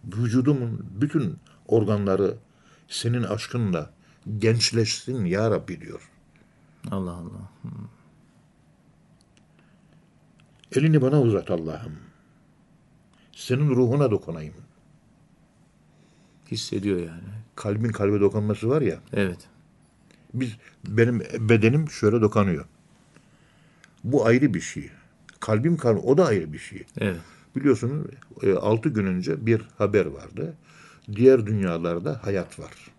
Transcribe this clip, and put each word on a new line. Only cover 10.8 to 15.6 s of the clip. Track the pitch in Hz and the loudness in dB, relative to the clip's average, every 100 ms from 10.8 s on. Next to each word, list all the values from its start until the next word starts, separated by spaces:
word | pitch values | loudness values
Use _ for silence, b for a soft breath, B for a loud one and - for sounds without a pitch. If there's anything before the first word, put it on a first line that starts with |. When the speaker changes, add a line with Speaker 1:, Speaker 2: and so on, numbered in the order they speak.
| 156 156 | 4 4
Speaker 1:
bana | 131 147 | 4 4
uzat | 117 98 - | 4 2 0
Allah'ım. | 87 80 76 - 78 - _ _ _ _ _ _ _ _ _ _ b b | -4 -4 -10 -12 -16 -20 _ _ _ _ _ _ _ _ _ _ b b
Senin | - - 123 147 | -18 -2 0 4
ruhuna | 127 123 139 131 | 4 4 4 2
dokunayım." | 101 - 82 76 - - _ _ _ _ _ _ _ _ _ | 2 -2 -12 -12 -16 -20 _ _ _ _ _ _ _ _ _